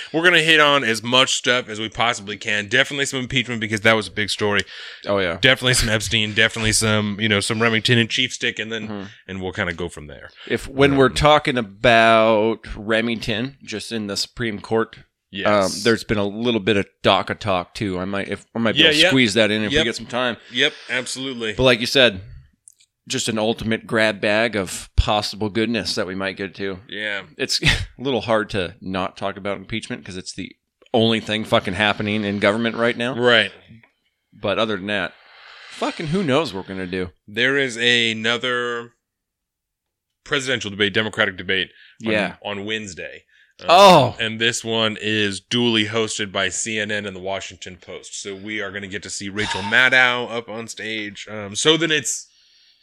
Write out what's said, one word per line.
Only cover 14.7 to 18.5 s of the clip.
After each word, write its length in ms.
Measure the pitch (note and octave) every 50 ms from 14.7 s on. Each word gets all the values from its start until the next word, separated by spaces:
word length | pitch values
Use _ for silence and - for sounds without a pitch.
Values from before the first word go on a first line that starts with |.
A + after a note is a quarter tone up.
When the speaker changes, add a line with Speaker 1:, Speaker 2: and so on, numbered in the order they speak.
| A2 A2+ A2+ - - - - _ _ _ _ _
Speaker 1:
Yes. 160 | - G2 F#2 G#2
Speaker 2:
um, 240 | G#2 G#2 F#2+ F2+ E2+ F2+ G#2
there's 180 | A#2 A2+ G2 -
been 140 | - A#2 G#2
a 100 | G2+ G#2
little 320 | G2 A2 A#2 B2 A#2 A2
bit 160 | F#2 G#2 G#2+
of 100 | G2 F#2 - _ _
daca 380 | - A#2 G2 F#2 G2+ - G2+ -
talk 340 | - G#2+ F#2 F2+ F2 - _
too. 240 | - A2+ G2 F#2 F2
I 60 | F#2
might, 240 | G2 G2+ G2 F#2+ -
if 180 | G2 - - _